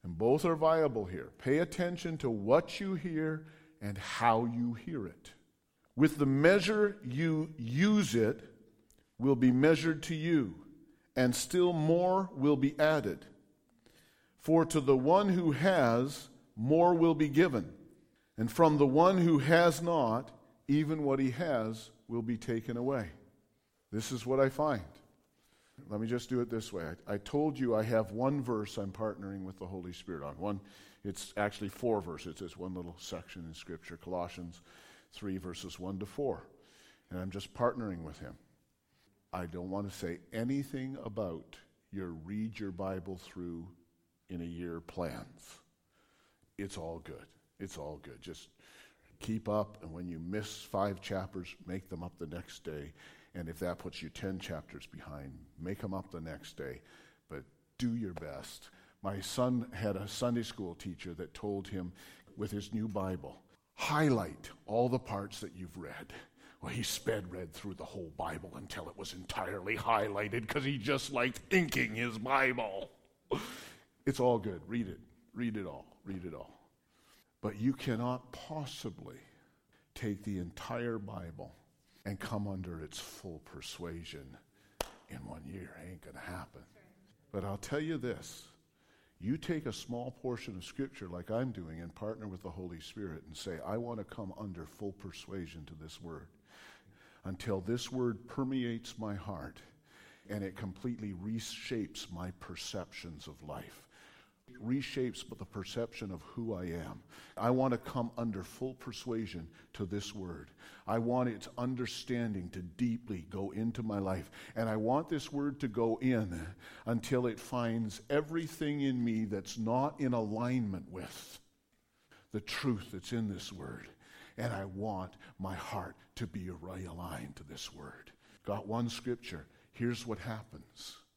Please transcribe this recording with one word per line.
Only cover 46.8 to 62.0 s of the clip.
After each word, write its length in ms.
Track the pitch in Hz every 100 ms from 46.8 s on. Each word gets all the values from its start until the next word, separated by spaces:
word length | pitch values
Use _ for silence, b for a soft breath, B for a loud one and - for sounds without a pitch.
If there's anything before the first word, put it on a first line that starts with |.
| 82 82
good. 280 | 76 65 - _ _ _
It's 180 | 98 82
all 200 | 73 76
good. 240 | 71 62
Just 280 | 90 78 - _ B B B B B -
keep 280 | - 110 104
up, 340 | 104 104 -
and 100 | 82
when 140 | 80 90
you 120 | 82
miss 420 | 85 107 104 -
five 400 | - 98 101 92
chapters, 520 | - 95 92 95 90 - -
make 240 | 92 -
them 140 | 87
up 140 | 87 -
the 100 | 80
next 360 | 85 - -
day. 300 | - 76 73 - B B B
And 160 | - 80
if 100 | 80
that 200 | 90 85
puts 220 | 90 -
you 80 | 80
ten 300 | - 98 92
chapters 480 | - 80 - - -
behind, 500 | - - 73 67 65 - -
make 200 | 85 98
them 140 | 101
up 180 | 92 -
the 100 | 85
next 340 | 80 73 - -
day. 240 | 69 64 B B B B _
But 140 | 73 67 _ _ -
do 180 | 123 117
your 180 | 104
best. 560 | 82 78 69 - - - b b b
My 180 | 95 98
son 500 | - - 127 123 110
had 240 | 92 110 95
a 100 | 101
Sunday 360 | - 123 120
school 320 | 113 - 92 85
teacher 380 | 95 82 92 82
that 180 | 80
told 340 | - 104 98 92
him 240 | 101 90 -